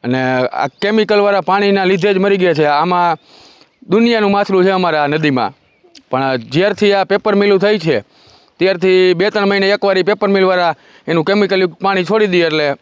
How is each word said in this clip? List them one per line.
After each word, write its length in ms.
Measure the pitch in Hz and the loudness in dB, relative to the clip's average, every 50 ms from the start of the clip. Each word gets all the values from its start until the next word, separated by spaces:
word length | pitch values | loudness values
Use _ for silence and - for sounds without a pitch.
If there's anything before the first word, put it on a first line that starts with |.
| - | -4
અને 180 | 123 127 131 131 127 127 127 127 - - 67 | -4 -4 -2 -2 -2 -2 -2 -2 -4 -4 -6
આ 60 | 131 139 _ _ | -6 -6 _ _
કેમિકલવાળા 600 | - 202 214 220 214 - 214 208 202 202 202 196 156 - | -4 -2 0 0 0 2 0 2 2 2 0 0 0 0
પાણીના 360 | 185 202 208 202 196 196 190 180 | -2 0 0 0 0 0 0 0
લીધે 220 | 190 180 160 208 196 | 0 0 0 0 0
જ 100 | 185 190 | 0 0
મરી 160 | 202 196 190 180 | 0 0 0 0
ગયા 140 | 175 160 147 | 0 2 2
છે. 60 | 156 | 0
આમાં 500 | 147 147 147 160 180 180 180 175 175 160 - _ _ _ - - - _ _ _ _ _ _ - - | 0 2 0 0 0 0 0 0 0 -2 -4 _ _ _ -20 -20 -20 _ _ _ _ _ _ -6 -2
દુનિયાનું 420 | 175 214 233 240 233 220 208 202 202 | 0 2 2 2 0 0 0 0 0
માછલું 280 | 202 202 - 190 185 180 | 0 0 0 0 2 2
છે 60 | 190 190 | 2 2
અમારા 260 | 185 180 170 156 151 147 | 0 0 0 0 0 0
આ 80 | 143 147 | 0 -2
નદીમાં. 400 | 156 160 151 135 120 113 95 - _ _ _ _ _ _ - _ - _ _ | -2 0 0 0 0 -2 -4 -6 _ _ _ _ _ _ -20 _ -20 _ _
પણ 400 | 131 127 135 135 131 123 113 113 127 | -4 -2 -2 -2 -4 -4 -6 -4 -2
જ્યારથી 380 | 156 190 208 202 - 208 202 196 | 0 0 0 0 0 0 2 2
આ 120 | 196 190 - | 0 0 0
પેપર 240 | 196 208 _ 220 202 202 | -2 -2 _ 0 0 2
મિલું 200 | 202 202 196 190 190 | 2 2 2 2 2
થઈ 120 | 208 214 202 156 | 0 0 0 0
છે 120 | 165 139 107 - _ _ _ _ - - _ _ _ _ | -2 -2 -2 -4 _ _ _ _ -20 -20 _ _ _ _
ત્યારથી 560 | _ 165 190 190 175 180 190 185 185 185 185 180 165 | _ 0 0 0 0 0 2 2 4 4 2 2 0
બે 100 | 190 208 | 0 -2
ત્રણ 180 | 202 214 202 196 | 0 0 0 0
મહિને 180 | 196 196 196 190 202 | 0 0 0 0 0
એકવાર 220 | 202 - 202 190 190 | 0 0 0 0 2
ઈ 60 | 175 196 | 0 0
પેપર 200 | 214 208 214 196 196 | -2 -2 0 0 2
મિલવાળા 360 | 196 190 185 185 180 175 170 151 _ _ - - - _ | 2 2 2 2 0 0 -2 -2 _ _ -20 -20 -16 _
એનું 180 | - 160 170 151 185 | -4 -2 -2 0 0
કેમિકલયુક્ત 480 | 196 208 202 185 190 185 185 175 165 _ 185 | 0 0 0 0 0 0 0 -2 -4 _ -4
પાણી 200 | 190 196 190 180 170 | -2 -2 -2 -2 -2
છોડી 220 | 208 220 214 202 180 | 0 0 0 2 2
દે 80 | 180 170 165 | 0 0 0
એટલે 180 | 151 156 151 143 135 - | 0 0 -2 -2 -4 -6